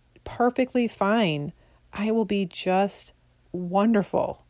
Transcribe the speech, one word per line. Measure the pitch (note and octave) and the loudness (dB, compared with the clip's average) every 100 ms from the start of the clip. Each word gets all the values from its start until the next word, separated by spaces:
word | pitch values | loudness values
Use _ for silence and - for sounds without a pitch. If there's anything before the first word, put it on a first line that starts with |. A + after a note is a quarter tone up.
| _ - - | _ -20 -10
perfectly | - A#3+ B3 B3+ B3 A3+ | 0 0 2 0 0 -2
fine. | - G3 A3+ F#3+ D3 D3+ - _ _ _ | 0 0 2 2 0 -6 -12 _ _ _
I | - G#3+ | -6 -2
will | A3+ G3+ | 0 0
be | G3+ F#3 | 0 -2
just | - F#3 F#3 G3+ - - - _ _ _ | -4 0 2 0 -2 -12 -18 _ _ _
wonderful | F3+ F3 F#3+ A3 G#3+ E3+ - - - _ | -10 -2 2 4 4 2 -2 -2 -6 _